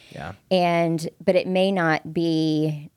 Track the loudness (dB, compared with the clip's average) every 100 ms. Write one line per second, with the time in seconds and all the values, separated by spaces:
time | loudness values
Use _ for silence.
0 | -20 -14 -14 -14 -2 2 2 2 0 -2
1 | -4 -4 0 0 2 0 2 2 0 0
2 | -4 -2 0 2 2 0 0 -2 -8